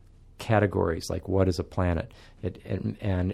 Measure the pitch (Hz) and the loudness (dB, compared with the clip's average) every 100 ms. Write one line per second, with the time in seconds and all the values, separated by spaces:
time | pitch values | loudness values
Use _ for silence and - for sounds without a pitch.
0 | - - - - - 104 101 95 87 82 | -20 -20 -20 -10 2 4 4 2 0 -2
1 | - 85 90 95 92 87 90 - 90 85 | -4 -6 0 2 4 2 -2 0 0 0
2 | - - - - 92 - 110 98 110 104 | -4 -12 -20 -8 -8 -8 -6 -4 -4 -4
3 | 104 90 92 | -2 0 0